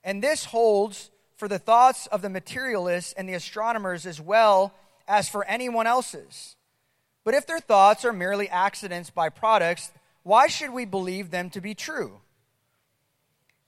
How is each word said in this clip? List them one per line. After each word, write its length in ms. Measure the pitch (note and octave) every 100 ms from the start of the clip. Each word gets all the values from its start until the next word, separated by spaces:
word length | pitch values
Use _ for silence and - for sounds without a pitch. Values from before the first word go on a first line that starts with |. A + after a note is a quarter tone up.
| F#3
And 180 | G3
this 220 | C4 D4+ -
holds 640 | A3+ A#3 G3+ G#3+ G3 - _ _ _
for 140 | G#3
the 100 | G3
thoughts 480 | - A#3 B3+ C4 -
of 140 | G3+
the 80 | G3
materialists 840 | F#3 - B3 C4 G#3 F3+ F3 F3
and 160 | - F#3+
the 60 |
astronomers 720 | F#3 - G#3+ A3+ A3+ G3 F3 F3+
as 160 | D#3
well 520 | D#3 A3 G#3+ F#3+ G3 _ _ _ -
as 220 | G#3 -
for 160 | G#3
anyone 420 | F#3+ A3+ B3+ A#3 A3+
else's. 720 | B3+ A#3+ D#3 E2 - - _ _ _ _ _ _ _ G#3+
But 80 |
if 120 | C4+ C#4
their 140 | E4
thoughts 460 | - G3+ G3 G#3+ B3
are 80 |
merely 340 | G3+ F3+ G3+ G3+
accidents, 640 | F3 G3 - G3+ F3 E3+
byproducts, 800 | - D#3+ - A3 G#3+ E3+ F3 - _ _ _
why 240 | F3 A3 D#4
should 220 | - D4
we 160 | B3 A3+
believe 460 | F#3+ F#3 F#3 F#3
them 180 | F3+ F3+
to 100 | G3
be 160 | F#3+ G#3+
true? 460 | - D#4 C3+ G2+ _ _ _ _ _ _ _ _ _ _ _ _ _ _